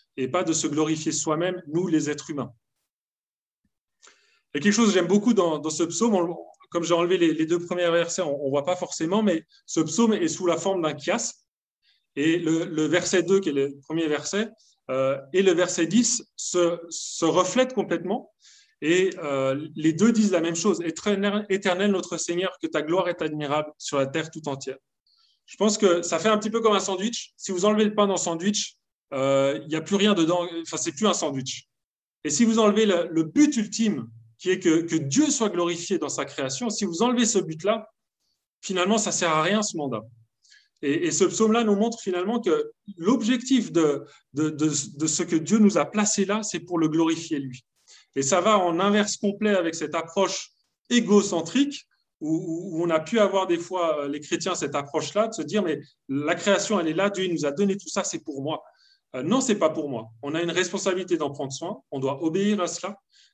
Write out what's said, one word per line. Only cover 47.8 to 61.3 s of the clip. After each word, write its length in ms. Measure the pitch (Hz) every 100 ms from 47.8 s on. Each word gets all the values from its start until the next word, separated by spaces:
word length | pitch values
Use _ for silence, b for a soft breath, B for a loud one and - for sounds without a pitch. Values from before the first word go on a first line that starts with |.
| b b b 139
Et 60 |
ça 180 | 139 185
va 180 | 196 208
en 220 | 175 165
inverse 380 | 196 208 208 -
complet 360 | 202 202 214
avec 220 | 190 165 160
cette 180 | 151
approche 580 | 165 - 202 185 - - _ _ _ -
égocentrique 960 | 240 175 202 - 170 160 254 285 - - _ _ -
où, 80 | 151
où, 500 | 160 180 165 190 160
où 40 | 170
on 40 |
a 100 | 160
pu 180 | 160 226
avoir 260 | 196 196 185
des 140 | 170
fois, 440 | 170 185 165 151
euh, 40 | 143
les 140 | 143
chrétiens, 340 | 143 175 185 175
cette 200 | 147 147
approche-là, 520 | 139 156 143 202 226
de 60 |
se 80 | 220
dire, « 220 | 143 208
Mais 180 | 175 143 B _ -
la 280 | 139 147 175
création, 440 | 208 185 - 202
elle 80 | 160
est 60 |
là, 160 | 156 202
Dieu, 160 | 190 185
il 80 |
nous 120 | 160 143
a 60 |
donné 240 | 143 202 190
tout 140 | -
ça, 160 | 226 -
c'est 180 | 170
pour 180 | - 139
moi. » 220 | 139 156 b b b b _ 131
Euh, 80 |
non, 180 | 151 262
c'est 160 | - 202
pas 140 | 156
pour 180 | 160 143
moi. 220 | 117 113 -
On 140 | 143 160
a 60 |
une 100 | 175
responsabilité 640 | 170 180 202 196 185 185 165
d'en 140 | 143